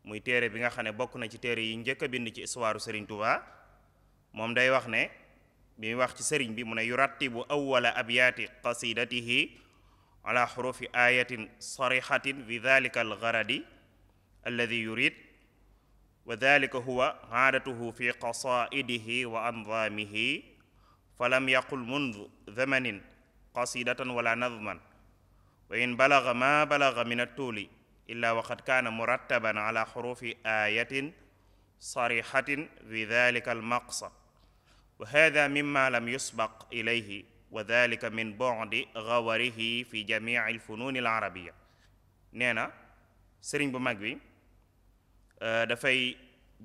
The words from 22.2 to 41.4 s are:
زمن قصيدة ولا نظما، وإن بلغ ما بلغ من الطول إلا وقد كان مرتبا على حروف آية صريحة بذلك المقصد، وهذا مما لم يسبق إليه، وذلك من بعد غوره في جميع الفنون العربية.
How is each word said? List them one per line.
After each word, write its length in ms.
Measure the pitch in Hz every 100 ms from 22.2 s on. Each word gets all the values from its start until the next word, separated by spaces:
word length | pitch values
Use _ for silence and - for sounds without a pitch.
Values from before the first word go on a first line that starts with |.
| 101 - -
زمن 520 | 104 135 135 127 101 - - _ _ _
قصيدة 460 | - 123 127 120 123
ولا 300 | 127 120 117
نظما، 460 | 113 123 113 107 90 - - - _ _ _ _ _ -
وإن 260 | 113 123 120
بلغ 360 | 135 143 127
ما 320 | 120 131 147
بلغ 400 | 151 143 139 120
من 160 | 117 120
الطول 480 | 120 - 131 107 98 - _ _ -
إلا 220 | 117 117
وقد 280 | 117 - 120
كان 280 | - 131 123
مرتبا 720 | 113 117 127 - 127 113 107
على 260 | 107 113 110
حروف 380 | 127 120 123 120 110 113
آية 640 | 110 107 110 120 135 143 175 - _ _ _ _ _
صريحة 720 | - 131 120 117 - 135 135 143 160 -
بذلك 640 | 110 110 107 117 123 120 123
المقصد، 640 | 117 110 120 - - 98 - _ _ _ _ _ _ _ -
وهذا 500 | 110 147 160 147 143
مما 420 | 143 147 143 131
لم 180 | 120 117
يسبق 440 | 131 - 113 110 - -
إليه، 520 | 117 110 117 101 101 - _ -
وذلك 540 | 110 104 117 120 113
من 320 | 117 110 110 101
بعد 500 | 127 113 110 113 - 117
غوره 640 | 110 120 113 113 123 113 113 117 123
في 140 | 110
جميع 440 | 104 110 113 120 110
الفنون 480 | 113 - 110 131 131
العربية. 580 | 120 113 101 90